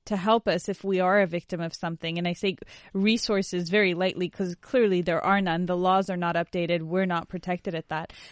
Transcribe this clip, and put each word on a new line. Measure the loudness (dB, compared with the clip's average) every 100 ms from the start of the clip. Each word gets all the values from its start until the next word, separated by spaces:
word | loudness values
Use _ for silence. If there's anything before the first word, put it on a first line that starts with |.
| -6
to | -2
help | 2 2 2
us | -2 -2
if | -6
we | -2 2
are | 4 4
a | 2
victim | -2 -6 -6
of | -6
something. | -6 -8 -6 -6 -2
And | -2
I |
say | -2 -4 -4 -10 -20 -8
resources | 0 2 2 2 0 0 -4 0
very | 2 2
lightly | 2 -2 -2 -6
'cause | -4 -6 -6
clearly | -2 2 4 2
there | 2 0
are | 2 2
none. | 2 0 0
The | 0
laws | 2 2 2
are | -2
not | -2 -2
updated. | -2 -2 0 -2
We're | 0 0 0
not | -2 -4
protected | -10 -6 -4 -4
at | -6 -6
that. | -8 -8 -16 -14